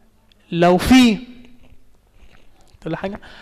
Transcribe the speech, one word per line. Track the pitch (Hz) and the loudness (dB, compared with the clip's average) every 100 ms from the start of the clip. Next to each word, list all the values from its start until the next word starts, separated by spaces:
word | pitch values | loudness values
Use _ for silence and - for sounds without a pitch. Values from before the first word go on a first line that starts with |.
| _ _ _ _ - | _ _ _ _ -10
لو | 170 175 180 | -2 0 0
في، | - 254 247 196 - - - - - - - _ _ _ - - - - _ - | 2 4 4 0 -10 -20 -20 -20 -20 -20 -20 _ _ _ -20 -20 -20 -20 _ -18
تالت | - | -14
حاجه، | 160 196 208 - - | -12 -10 -12 -16 -20